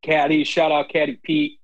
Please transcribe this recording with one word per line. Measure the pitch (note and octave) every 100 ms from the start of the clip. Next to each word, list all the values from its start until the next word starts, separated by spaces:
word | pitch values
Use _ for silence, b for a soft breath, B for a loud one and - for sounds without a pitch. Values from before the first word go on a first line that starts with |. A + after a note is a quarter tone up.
caddy. | - D#3 D3 D#3
Shout | C#3+ - D#3+
out | D3+ C#3+
Caddy | E3 D3 B2
Pete. | - D#3 D3 -